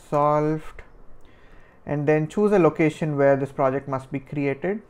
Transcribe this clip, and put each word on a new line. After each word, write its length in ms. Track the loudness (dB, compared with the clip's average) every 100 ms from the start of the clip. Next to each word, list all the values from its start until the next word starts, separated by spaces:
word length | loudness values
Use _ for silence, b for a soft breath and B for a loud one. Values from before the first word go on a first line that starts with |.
| -4
Solved, 720 | 0 2 2 0 -4 -8 -18 -20 -20 -20 -18 b b b b b b -8
and 200 | -4 2
then 200 | 2 0
choose 240 | 0 2
a 80 | 4
location 580 | 4 4 0 0 -4 2
where 180 | 4 4
this 160 | 0
project 360 | 0 0 0 -4
must 240 | -8 -6
be 80 | -10
created. 640 | -8 -4 -4 -4 -4 -6 -10